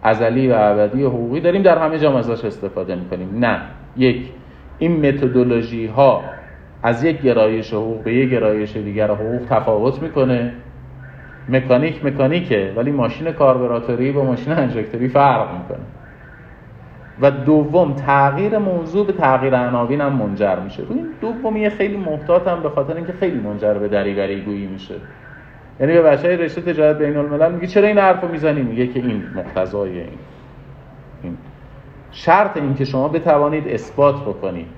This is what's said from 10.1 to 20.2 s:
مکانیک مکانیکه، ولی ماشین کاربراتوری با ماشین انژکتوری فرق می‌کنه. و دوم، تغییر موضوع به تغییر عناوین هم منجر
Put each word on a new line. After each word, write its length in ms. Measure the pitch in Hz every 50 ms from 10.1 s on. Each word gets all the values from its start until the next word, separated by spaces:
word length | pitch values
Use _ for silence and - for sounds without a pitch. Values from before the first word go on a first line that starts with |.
| - 143 131 127 127 120 120 120 - - - - - - - - - - - - - - - - - - - -
مکانیک 560 | 127 131 127 131 127 123 147 160 156 - -
مکانیکه، 680 | 139 143 139 135 131 160 175 175 - 135 104 95 95 98
ولی 140 | 110 120 139
ماشین 420 | 147 139 120 110 - - 151 165 151
کاربراتوری 800 | - 151 135 127 123 123 120 117 117 117 - 123 117 127 139 139
با 120 | 143 135
ماشین 280 | 131 123 120 - 143 160
انژکتوری 560 | 165 139 123 117 117 104 - - 117 123 127
فرق 400 | 127 143 139 139 127 113 110 - 92
می‌کنه. 320 | 90 90 - - - - 104 - - - - - - - - - - - - - - - - - - - - - - - - - -
و 100 | 135 139
دوم، 640 | 139 139 123 147 151 151 147 147 151 180 180 147 139
تغییر 680 | 139 135 127 139 143 139 139 139 165 196 208 220 214
موضوع 480 | 208 190 185 170 165 160 160 196 208
به 60 | 196 190
تغییر 440 | - 165 135 131 127 127 135 127
عناوین 440 | 123 123 120 123 120 120 117 143 147
هم 120 | 143 139 131
منجر 460 | 127